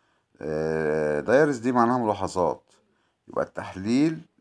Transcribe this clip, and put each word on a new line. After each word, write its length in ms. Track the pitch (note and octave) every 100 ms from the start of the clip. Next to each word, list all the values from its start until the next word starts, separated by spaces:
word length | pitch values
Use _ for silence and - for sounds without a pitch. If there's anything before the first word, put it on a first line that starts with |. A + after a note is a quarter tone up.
| _ _ _ _
آه، 800 | D2+ D#2 D#2 D#2+ D#2 D#2 D2+ D2+
دايرز 380 | C#2+ B2+ D3+ B2
دي 140 | A#2+
معناها 260 | B2 A#2 B2+
ملاحظات، 720 | A2 G2+ F#2 F#2 E2 - _ _ _ _ _ _ -
يبقى 160 | -
التحليل 840 | - - G#2+ F#2+ G2+ B2 D#3 D#3+ E3 _